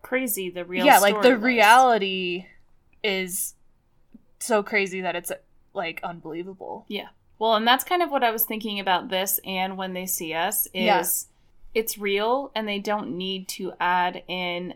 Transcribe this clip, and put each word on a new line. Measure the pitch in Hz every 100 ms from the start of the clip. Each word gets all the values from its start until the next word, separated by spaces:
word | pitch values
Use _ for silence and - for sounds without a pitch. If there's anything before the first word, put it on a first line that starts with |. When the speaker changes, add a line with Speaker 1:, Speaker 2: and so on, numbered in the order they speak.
Speaker 1:
Crazy | - 254 262 196 180
the | 180 175
real | 185 285
Speaker 2:
Yeah, | 202
like, | 202
Speaker 1:
story | 214 254
Speaker 2:
the | 240
Speaker 1:
was. |
Speaker 2:
reality | 247 240 208 247 254 220 190 190 180 175 - - _ _ _ _
is | 214 190 185 180 - - _ _ _ _ _ - _ -
so | - 214
crazy | 202 214 196 185
that | 180 175
it's, | 175 - _ _ _
like, | 196 165 165
unbelievable. | 180 170 160 165 185 190 - 220 -
Speaker 1:
Yeah. | 202 - _ _ -
Well, | 226 214
and | 233
that's | 262
kind | - 359
of | 320
what | 277
I | 233
was | 220 -
thinking | 214 214 202
about | 190 180 -
this | 185 190 - -
and | 185 190 190
When | 190
They | 180 185
See | - 160
Us | 160 185 214 -
Speaker 2:
Yeah. | 185 214 185
Speaker 1:
is | 180 - - _ _ - -
it's | 220 226 208
real, | 202 196 220 269 277
and | 220 214
they | 202
don't | 208 208 - 175
need | 185 190 190
to | - 180 -
add | 180 180 180 180 -
in | 180 180 175 180